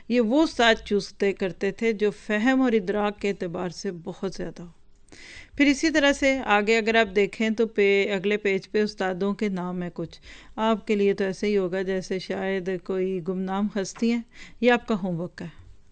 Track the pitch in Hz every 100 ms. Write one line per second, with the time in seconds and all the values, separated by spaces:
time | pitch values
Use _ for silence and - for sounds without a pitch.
0 | - 240 214 277 320 - 233 226 - 202
1 | - - 202 190 190 165 196 190 226 208
2 | 208 202 - 208 240 262 262 220 180 208
3 | 208 208 202 190 180 175 180 - 202 175
4 | 170 170 190 185 180 156 175 - - -
5 | - - - - - - 285 269 320 302
6 | 285 277 277 269 226 208 208 226 220 226
7 | 220 185 196 - 220 220 226 - 202 196
8 | 196 196 196 208 202 190 - 214 214 -
9 | 190 180 196 202 214 185 180 180 175 -
10 | 165 - - - - - 220 214 220 208
11 | 202 196 190 185 208 202 185 185 190 190
12 | 175 185 - 190 190 190 185 180 - 190
13 | 185 185 160 185 190 190 208 208 185 -
14 | 226 240 - - - - 240 240 240 208
15 | 185 170 175 - 170 - - - -